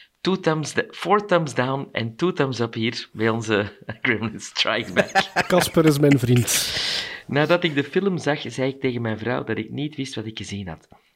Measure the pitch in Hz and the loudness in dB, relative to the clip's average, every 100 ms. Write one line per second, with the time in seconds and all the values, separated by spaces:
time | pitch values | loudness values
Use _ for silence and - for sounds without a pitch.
0 | - _ - 185 170 156 143 - - - | -20 _ -2 0 0 0 -2 -4 -4 -4
1 | 170 208 208 175 156 117 127 139 - - | 2 2 4 2 2 0 0 -2 -4 -4
2 | 117 113 175 180 135 120 113 113 113 120 | -4 -2 -2 0 0 0 -4 -2 -2 -4
3 | - - 113 113 107 104 101 - - - | -10 -2 0 0 2 0 0 -6 -14 -4
4 | 127 107 110 104 - - - 110 - 90 | 0 0 -2 -8 -8 -2 0 0 -2 -2
5 | - 190 - - - 180 - - 160 143 | 2 2 0 -2 2 2 4 4 4 6
6 | 147 143 120 123 113 - - - - - | 6 6 4 4 4 0 -2 -4 -4 -4
7 | - - - 135 151 170 175 143 139 185 | -6 -10 -2 0 4 4 2 0 0 0
8 | 196 175 - 151 - 117 131 135 131 120 | 0 0 -2 -2 -4 -4 -4 -2 -2 -2
9 | 113 107 110 127 139 110 110 123 151 147 | -2 -2 -2 -4 -2 -4 -4 -6 -6 -6
10 | 135 - 110 110 98 101 92 78 _ - | -8 -8 -8 -10 -8 -8 -8 -12 _ -20
11 | _ | _